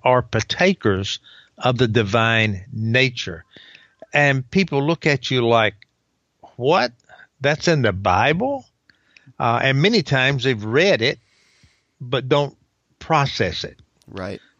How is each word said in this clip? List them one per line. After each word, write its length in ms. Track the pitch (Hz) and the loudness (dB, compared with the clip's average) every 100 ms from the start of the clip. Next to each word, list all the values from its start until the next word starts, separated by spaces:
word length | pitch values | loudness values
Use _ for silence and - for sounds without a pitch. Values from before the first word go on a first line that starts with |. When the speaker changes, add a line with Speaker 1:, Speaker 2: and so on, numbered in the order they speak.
Speaker 1:
are 180 | 127 127 | 2 2
partakers 1000 | 120 110 - - 180 190 113 95 98 - - - _ - | 0 -4 -4 0 0 0 0 -2 -4 -8 -14 -20 _ -4
of 200 | 123 120 | -2 0
the 100 | 123 | 2
divine 800 | 117 101 113 113 113 110 98 95 | 2 2 2 2 2 0 -2 -8
nature." 680 | 110 110 127 131 123 - 85 - - - - _ - - | -6 0 2 2 -2 -10 -12 -18 -20 -20 -20 _ -20 -4
And 360 | 147 143 135 127 | 2 2 0 -2
people 360 | 190 185 143 143 | -2 0 -2 -2
look 200 | 165 156 | -2 0
at 240 | 135 - | -2 -2
you 160 | 127 117 | 0 2
like, 280 | 117 107 - _ _ _ _ _ _ - - | 2 2 -2 _ _ _ _ _ _ -20 -6
"What? 380 | 127 185 233 - _ - - - | 0 0 0 -6 _ -20 -20 -4
That's 260 | 135 151 - | -2 0 0
in 140 | 156 | 2
the 100 | 113 | 2
Bible?" 720 | 95 98 92 131 165 254 269 - _ _ _ _ _ _ - | 0 0 2 2 0 -4 -6 -10 _ _ _ _ _ _ -6
Uh, 220 | 123 120 | -2 0
and 200 | 135 135 | 0 2
many 220 | 185 233 | 2 0
times 400 | - 135 127 139 127 | 0 0 0 0 -2
they've 180 | 113 | -2
read 380 | 107 127 196 143 | -2 0 2 2
it, 180 | 120 147 _ _ _ _ _ _ _ - | 0 -4 _ _ _ _ _ _ _ -18
but 300 | 123 131 127 | -8 -6 0
don't 260 | 143 143 - _ _ _ - | 0 0 -6 _ _ _ -14
process 640 | - 156 139 - 95 82 - | -2 0 0 -2 -4 -4 -12
it. 120 | - _ _ - | -16 _ _ -18
Speaker 2:
Right. 320 | 95 95 101 _ | -12 -12 -12 _